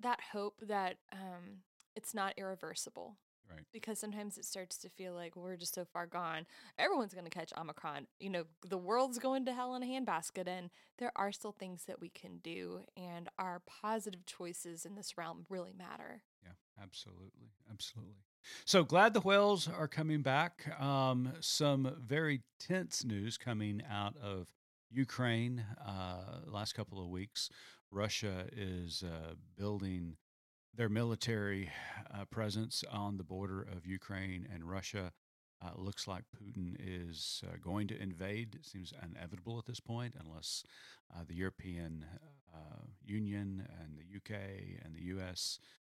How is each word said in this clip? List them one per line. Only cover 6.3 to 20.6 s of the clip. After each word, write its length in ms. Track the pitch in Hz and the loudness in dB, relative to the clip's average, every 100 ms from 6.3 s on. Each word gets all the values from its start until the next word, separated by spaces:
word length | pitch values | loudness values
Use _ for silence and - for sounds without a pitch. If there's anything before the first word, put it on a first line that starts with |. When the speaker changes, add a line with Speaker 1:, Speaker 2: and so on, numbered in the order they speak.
| 160 175 - - - | -2 -4 -14 -8 2
Speaker 1:
Everyone's 340 | 339 330 202 | 4 6 2
gonna 160 | 185 170 | -4 -6
catch 220 | 180 156 - | -6 -4 -4
Omicron. 480 | 156 - 160 143 - - | -6 -4 -4 -4 -8 -6
You 80 | 196 | 0
know, 160 | 180 165 - 180 | 0 -2 -10 -4
the 120 | 185 | -2
world's 420 | 180 240 262 240 | 4 6 6 4
going 240 | 262 269 254 | 4 4 2
to 60 | |
hell 220 | 247 247 254 | 0 -2 -2
in 80 | |
a 20 | 247 | 0
handbasket, 600 | 269 220 165 - 190 180 | 0 2 2 0 -2 -2
and 220 | 185 175 - - - | -2 -6 -12 -18 -4
there 140 | 247 - | -2 2
are 160 | 202 | 0
still 180 | - 214 | 0 -8
things 320 | - 185 175 - | -8 -10 -8 -8
that 120 | 180 | -8
we 80 | 165 | -10
can 300 | - - - | -12 -14 -10
do, 460 | 165 170 175 180 - - | -6 -4 -4 -6 -10 -10
and 320 | 180 170 170 - | -8 -6 -6 -4
our 240 | 185 180 - | -4 -4 -10
positive 600 | - 214 220 214 180 180 | -4 2 2 0 -8 -12
choices 600 | - 175 175 175 165 170 | -6 -6 -6 -8 -8 -8
in 100 | 202 | -8
this 220 | - - | -6 -4
realm 280 | 165 170 165 | -4 -6 -6
really 240 | 185 180 185 | -4 -4 -8
matter. 460 | 175 - - 208 _ _ | -10 -8 -8 -12 _ _
Speaker 2:
Yeah, 120 | 90 92 _ - | -18 -18 _ -16
absolutely. 720 | 98 - 101 90 95 - 113 101 110 | -12 -12 -14 -14 -18 -18 -20 _ -16
Absolutely. 540 | 107 - 113 - 104 _ _ - - | -10 -8 -10 -14 -16 _ _ -14 -6
So 220 | - 190 143 | 8 8 10
glad 280 | 170 226 | 10 10
the 60 | 214 | 10
whales 480 | 190 202 208 190 160 | 8 10 10 6 2
are 220 | - 151 | 0 0
coming 320 | 156 156 151 | 2 4 4
back. 520 | 135 139 170 - | 6 6 4 0